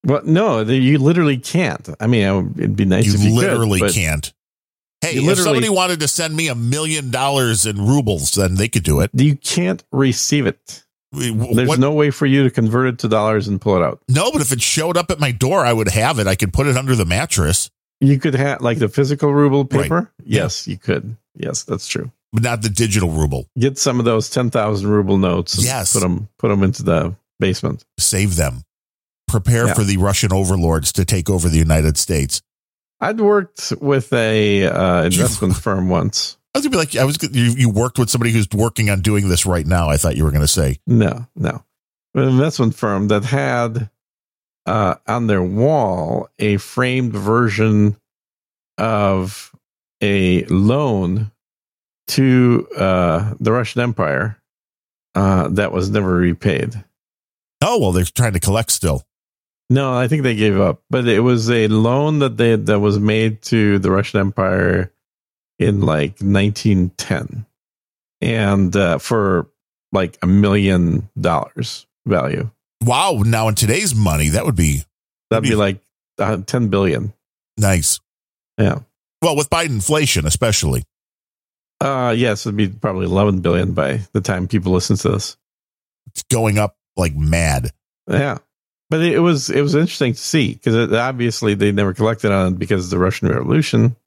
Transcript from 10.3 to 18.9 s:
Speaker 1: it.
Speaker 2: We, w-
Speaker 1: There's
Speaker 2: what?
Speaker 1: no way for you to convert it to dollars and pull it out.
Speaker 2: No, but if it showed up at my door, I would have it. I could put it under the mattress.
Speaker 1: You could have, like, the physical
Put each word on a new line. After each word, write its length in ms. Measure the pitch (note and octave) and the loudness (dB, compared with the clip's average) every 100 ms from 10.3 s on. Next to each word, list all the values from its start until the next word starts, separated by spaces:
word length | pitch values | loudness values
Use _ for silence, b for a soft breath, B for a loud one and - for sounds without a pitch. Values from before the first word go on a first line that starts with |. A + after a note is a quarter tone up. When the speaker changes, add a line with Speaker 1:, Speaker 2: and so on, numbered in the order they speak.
| D3 A2+ | 0 -2
Speaker 1:
it. 380 | - - - _ _ _ | -6 -16 -20 _ _ _
Speaker 2:
We, 180 | C#3 B2 | -6 -4
w- 240 | A2 A#2+ A2+ | -2 0 0
Speaker 1:
There's 140 | B2+ | 2
Speaker 2:
what? 100 | C#3 | 2
Speaker 1:
no 140 | C3+ | 2
way 180 | D3+ D3 | 2 0
for 140 | - C#3+ | 0 2
you 160 | C#3 | 4
to 80 | C3+ | 2
convert 360 | - A2+ A#2 C3 | 2 0 2 0
it 120 | A#2+ | -2
to 80 | A2 | 0
dollars 400 | G#2+ G#2+ A2 G#2 | 0 2 0 -2
and 120 | G2 | -4
pull 180 | G#2+ F#2 | 0 0
it 40 | |
out. 180 | D#2+ - - | 0 -4 -2
Speaker 2:
No, 220 | C3 G#3+ | 0 0
but 100 | D4+ | -2
if 100 | C3 | -2
it 100 | B2+ | -2
showed 340 | - - D#3+ F3 | -2 -2 0 -2
up 120 | E3+ | -2
at 100 | E3 | -2
my 120 | C#3+ | -2
door, 340 | A#2 C3 F#3+ B2 | 0 0 2 2
I 80 | |
would 140 | A2+ G#2 | 2 0
have 300 | G2+ A#2+ C#3 | 0 0 0
it. 80 | G2 | 0
I 80 | F#2+ | 0
could 180 | G2+ | 0
put 140 | G2+ C#3 | 0 2
it 100 | B2+ | 0
under 160 | C3 B2 | 0 0
the 100 | F2 | 0
mattress. 680 | F#2 D#3 - D#2 - - _ _ _ | -2 -2 0 0 0 -4 _ _ _
Speaker 1:
You 180 | C3+ C3+ | 2 4
could 140 | D#3+ C3 | 0 0
have, 240 | C#3+ - | -2 0
like, 180 | A#2+ A#2+ | -2 0
the 100 | |
physical 440 | G#2+ | 0